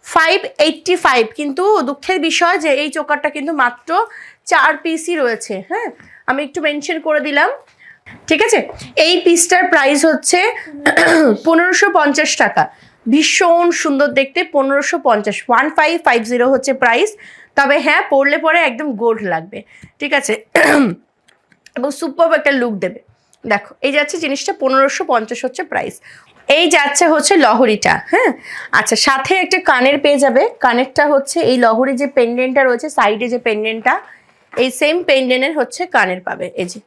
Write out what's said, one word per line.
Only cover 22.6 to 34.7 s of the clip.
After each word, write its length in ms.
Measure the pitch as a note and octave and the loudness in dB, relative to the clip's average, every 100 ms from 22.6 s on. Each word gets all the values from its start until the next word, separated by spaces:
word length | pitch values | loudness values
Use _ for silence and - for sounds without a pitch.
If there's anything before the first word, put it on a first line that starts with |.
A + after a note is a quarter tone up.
| A#3+ G3+ | -2 -4
দেবে। 160 | F3+ A3+ _ _ _ _ | -6 -8 _ _ _ _
দেখো, 280 | A#3 G3+ - - | -4 -4 -4 -6
এই 100 | C#4 | -2
যাচ্ছে 240 | C#4+ D4 F4+ | -2 -4 -4
জিনিসটা, 280 | D#4+ C#4 - G4 | -6 -4 -6 -4
পনেরোশো 420 | C4 C4+ C#4 - D#4+ | 0 2 2 -2 -2
পঞ্চাশ 280 | B3 A3 A#3+ B3+ | -2 -2 -8 -8
হচ্ছে 180 | B3+ | -8
প্রাইস। 320 | F4+ - - - - - _ _ - | -6 -6 -6 -12 -20 -20 _ _ 0
এই 180 | D4 E4+ | 2 4
যাচ্ছে 360 | D#4 C#4+ C#4+ E4+ | 2 0 2 2
হচ্ছে 260 | D4+ - G4 | 2 2 4
লহরিটা, 560 | B3 A3+ B3 G#3 - D#3+ - | 4 4 2 2 0 -2 0
হ্যাঁ? 220 | G4 A#4 A#3+ - - - | 0 0 -2 -12 -16 -2
আচ্ছা, 240 | - - A3 | -2 0 0
সাথে 380 | - C4+ - F#4+ | 0 0 0 0
একটা 240 | F4+ F#4 F#4 | 2 0 2
কানের 280 | C4 C4 C#4+ | 2 2 2
পেয়ে 160 | C#4+ C#4+ | 2 4
যাবে। 240 | C4+ A#3+ A4 - | 4 4 0 0
কানেরটা 440 | B3+ A#3+ C4 - D4 | 0 0 0 0 2
হচ্ছে 320 | C#4 C#4 E4+ D#4+ | 2 0 -2 0
এই 60 | B3+ | 2
লহরি 360 | A#3 A3 C4 B3+ | 2 2 0 -2
যে 60 | C#4+ C#4 | -2 0
পেন্ডেন্টটা 460 | A#3 A#3+ B3+ C4 | 0 0 -2 2
রয়েছে, 240 | C4 A#3+ D#4 | 2 0 -4
সাইডে 380 | C#4 G#3 G#3+ A#3+ | 0 0 0 -4
যে 60 | A#3+ | -4
পেন্ডেন্টটা, 540 | A#3 G#3+ A3 A3+ A#3 F4 - - _ _ _ | -2 -2 -4 -4 -2 -2 -6 -20 _ _ _
এই 160 | - B3+ | -2 -2